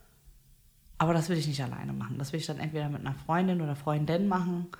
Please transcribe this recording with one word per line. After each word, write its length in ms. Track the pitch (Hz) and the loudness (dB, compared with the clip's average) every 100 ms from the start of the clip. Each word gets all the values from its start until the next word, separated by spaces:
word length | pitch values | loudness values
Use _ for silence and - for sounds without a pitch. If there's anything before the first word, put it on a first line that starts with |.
| - _ - - - - - _ - - | -20 _ -20 -20 -20 -20 -20 _ -8 2
Aber 160 | 160 | 4
das 160 | 170 160 | 4 2
will 80 | 165 | 0
ich 80 | 147 | 0
nicht 140 | 139 | -2
alleine 320 | 123 - 139 | -4 -4 -6
machen. 240 | 135 123 - | -6 -4 -4
Das 140 | 139 | -4
will 80 | 160 | -4
ich 60 | 160 | -4
dann 120 | 143 | -4
entweder 300 | 156 151 147 | -4 -2 -4
mit 100 | 143 | -4
einer 140 | 135 | -6
Freundin 480 | 139 - 170 185 175 | -6 0 2 4 2
oder 120 | 151 | 0
Freundin 540 | 143 156 151 151 170 202 | -2 0 2 2 2 4
machen 380 | 185 175 175 175 | 2 2 -2 -4